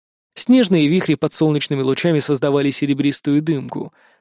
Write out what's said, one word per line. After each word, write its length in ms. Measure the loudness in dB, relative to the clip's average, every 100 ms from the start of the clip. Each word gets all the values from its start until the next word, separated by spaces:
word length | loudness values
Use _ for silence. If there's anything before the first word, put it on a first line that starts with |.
| _ _ _ -4
Снежные 480 | 2 4 4 4 4
вихри 280 | 2 0 -2
под 180 | -2
солнечными 480 | 0 0 0 -2 -2
лучами 360 | -2 0 0 0
создавали 520 | 0 -2 0 0 0
серебристую 720 | -2 -2 0 0 -2 0 0
дымку, 500 | 0 -4 -6 -10 -12 _ _ _